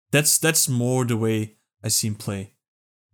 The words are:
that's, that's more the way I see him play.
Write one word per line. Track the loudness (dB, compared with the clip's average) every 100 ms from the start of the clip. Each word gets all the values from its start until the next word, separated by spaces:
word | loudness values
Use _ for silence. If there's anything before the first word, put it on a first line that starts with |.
| -2
that's, | 0 2 2
that's | 2 2 0
more | 0 0 0 0
the | 0
way | 0 0 -4 _ _ _
I | -4
see | -2 -2
him | -4
play. | -6 -8 -8 _ _ _ _ _ _